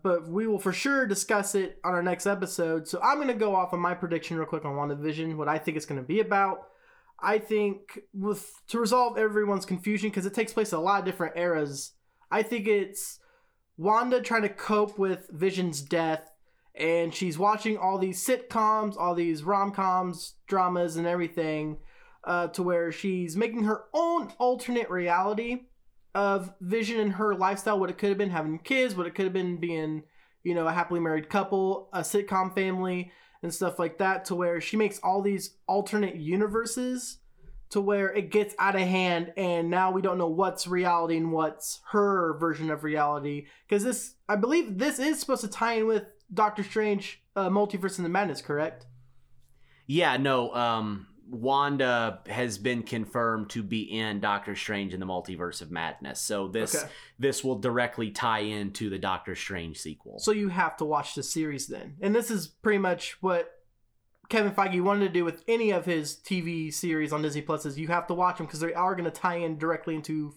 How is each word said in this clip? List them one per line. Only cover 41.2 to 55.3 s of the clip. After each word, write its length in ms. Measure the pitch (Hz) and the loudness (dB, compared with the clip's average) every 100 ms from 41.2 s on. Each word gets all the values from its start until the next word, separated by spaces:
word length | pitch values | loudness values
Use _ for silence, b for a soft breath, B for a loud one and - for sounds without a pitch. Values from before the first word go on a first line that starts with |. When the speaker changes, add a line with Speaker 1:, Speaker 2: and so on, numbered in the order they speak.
| 165 | 2
Speaker 1:
what's 500 | 160 156 151 - - - | 2 0 -2 -8 -10 -2
her 440 | 214 202 196 165 151 | 2 4 4 2 2
version 320 | 165 151 160 | 0 0 -2
of 120 | 151 | -2
reality. 640 | 151 151 147 147 143 143 143 B B | 0 2 2 0 -2 -6 -8 B B
'Cause 140 | 208 | 0
this, 320 | 226 247 - - - | 2 -2 -6 -8 -2
I 100 | 208 | 2
believe 420 | 226 320 269 190 | 4 4 2 0
this 180 | 285 262 | 0 2
is 220 | 277 302 | 0 0
supposed 220 | - 254 | 0 -2
to 60 | 214 | -2
tie 260 | - 233 | -2 0
in 120 | 226 220 | 2 2
with 180 | 214 208 - - | 2 -2 -16 -6
Doctor 300 | 190 214 208 | 2 2 2
Strange, 600 | 202 220 214 202 202 - _ - | -4 0 2 2 -2 -14 _ -2
uh, 120 | 190 | 2
Multiverse 520 | 202 208 202 190 180 | 2 2 0 -4 -2
of 40 | |
the 60 | 175 | -2
Madness, 320 | 185 202 139 | 0 0 -2
correct? 460 | - 147 156 - - - - - - - - b b b b | -4 -2 -2 -6 -18 -20 -20 -20 -20 -20 -20 b b b b
Speaker 2:
Yeah, 320 | 147 165 127 | 2 4 4
no, 340 | 139 131 120 123 | 4 2 2 2
um, 500 | 120 113 107 104 98 - - | 2 2 -2 -6 -10 -20 -14
Wanda 960 | 120 120 139 143 143 131 120 113 92 - | -4 0 2 2 2 2 2 0 -4 -8
has 320 | 110 123 98 | -4 -4 -2
been 240 | 110 120 | -2 -2
confirmed 680 | 113 120 107 120 117 110 104 | -2 -4 -2 0 0 0 -4
to 100 | 117 | -6
be 200 | 101 113 | -4 -4
in 380 | - 110 110 101 | -2 -4 -2 0
Doctor 360 | 104 101 101 98 | 0 0 -2 -6
Strange 400 | - 101 98 92 | -4 -4 -4 -6
in 40 | |
the 60 | 92 | -4
Multiverse 560 | 92 87 | -6 -6